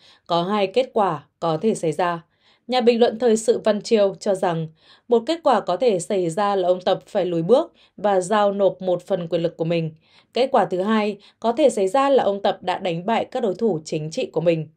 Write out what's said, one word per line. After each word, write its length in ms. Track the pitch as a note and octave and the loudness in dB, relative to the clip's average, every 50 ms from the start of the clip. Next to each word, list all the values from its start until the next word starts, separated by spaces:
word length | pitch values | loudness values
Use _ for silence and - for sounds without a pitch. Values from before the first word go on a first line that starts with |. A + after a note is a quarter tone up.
| _ _ _ _ _ | _ _ _ _ _
có 160 | - F3 E3+ | -2 -2 -2
hai 240 | E3+ F#3 G#3 G#3 G3 | 0 0 0 -2 -2
kết 240 | F#3+ G3 B3 C4+ B3+ | 0 0 -2 -2 0
quả 340 | - A3+ G3+ F#3 D#3+ C#3+ - _ _ - | 0 0 0 0 -2 -6 -10 _ _ -6
có 160 | - E3 D#3+ | -2 -2 -2
thể 180 | D#3 G3+ A3+ F#3+ | 0 0 -2 -2
xảy 180 | E3 - D#3+ | -2 -2 -4
ra. 320 | D3+ - F3+ F3 E3+ E3+ - _ _ _ _ _ _ _ _ | -2 -2 -2 -2 -4 -6 -10 _ _ _ _ _ _ _ _
Nhà 140 | - B3 B3+ | -4 -2 2
bình 200 | A#3 A#3+ A#3+ A3+ | 2 4 4 4
luận 180 | A#3+ A#3 A3 A3 | 4 2 2 2
thời 180 | B3+ A#3+ A3 | 2 2 2
sự 240 | A3 - - A3 F#3+ - | 2 2 0 0 2 0
Văn 160 | A3 G#3 G#3 | 0 0 -2
Chiêu 340 | F3+ - A#3 G#3+ G3+ G3 F3 E3 | 0 0 2 4 4 2 0 -2
cho 140 | - G#3+ F#3+ | -4 -2 -2
rằng, 340 | F3 G3 F3+ E3 E3 D#3+ D#3+ - _ _ _ _ _ _ - | 0 0 -2 -2 -2 -4 -8 -10 _ _ _ _ _ _ 0
một 140 | A#3+ A3+ A3+ | 2 2 2
kết 140 | D#4 E4 E4 | 0 -4 0
quả 180 | - D4 A#3+ G3+ | 0 2 2 2
có 160 | F#3+ - F3+ | 0 -2 -2
thể 220 | F#3 C4 A#3+ G3+ E3+ | 0 0 0 0 0
xảy 320 | E3 - G#3+ F#3+ F3 E3 | -2 -4 -2 -2 -2 -2
ra 260 | D#3+ G#3+ G3+ G3+ G3+ | -2 -2 -2 0 0
là 120 | G3 F3+ F3 | 0 2 0
ông 120 | F3+ F#3 | 0 0
Tập 200 | F3+ G3 F#3 E3+ - | 0 -2 -2 -2 -4
phải 200 | - - G#3 F3+ | -4 -4 -4 -2
lùi 160 | F#3 F3 E3 | -2 -2 -2
bước 300 | E3 F3 A#3 C#4+ E4+ E4+ _ _ _ _ _ | 2 4 4 2 2 0 _ _ _ _ _
và 240 | - F#3+ G#3 G3 F#3+ | -4 0 0 2 0
giao 320 | F3 F3 A3 G#3 G#3 G3+ | 0 0 2 2 2 2
nộp 300 | G3 G3+ G3 F3+ F3+ - | 2 2 2 0 0 -2
một 200 | F#3+ F#3 F3+ F3 | -2 -2 -2 -2
phần 260 | - - G3 F3 E3+ E3 | -2 -4 -4 -4 -2 -4
quyền 140 | F3+ E3+ | -2 -2
lực 140 | E3 E3 E3 | -2 -4 -4
của 80 | - E3 | -4 -4
mình. 260 | D#3+ F3 E3+ E3 D#3 D#3 - _ _ _ _ _ _ - | -2 -2 -2 -2 -4 -8 -12 _ _ _ _ _ _ -2
Kết 140 | A3+ C4 C4 | -2 0 2
quả 120 | C4+ A3+ F#3 | 2 2 2
thứ 180 | E3 F#3 F3+ | 0 -2 -2
hai 340 | F#3 G#3+ A3 G#3+ G#3 G#3+ G#3 G#3 - _ _ _ | 0 0 0 0 0 -2 -4 -8 -14 _ _ _
có 120 | - A3+ | -4 -2
thể 180 | A#3 C4 D#4 B3 | 2 4 4 4
xảy 180 | A3+ A3 G3 F#3+ | 4 2 0 2
ra 220 | F#3 C4+ C4+ C#4 | 2 2 4 4
là 140 | C#4 A3+ - | 4 4 2
ông 180 | G3+ G3 G3+ | 2 0 0
Tập 160 | G3+ G#3 F#3 - | 0 -2 -2 -2
đã 160 | - F#3 F3 - | -4 -4 -4 -2
đánh 280 | G3 F#3 E3 E3+ F3 | -4 -4 -4 -4 -2
bại 180 | G#3+ A3+ G3 - | -2 -2 -2 -2
các 180 | - - B3+ | -4 -4 -4
đối 120 | A#3 A3 - | -2 -4 -2
thủ 260 | - A#3 A3 F3 D#3 D#3+ | 0 -2 -2 -2 -2 -4
chính 260 | - F3 D#3 D3+ D#3 | -6 -6 -6 -6 -6
trị 160 | D#3+ C4 C4 | -6 -6 -6
của 140 | - - D#3+ | -4 -4 0
mình. 280 | D#3+ F3 E3 D#3+ D3+ D#3 _ | 0 2 0 0 -2 -8 _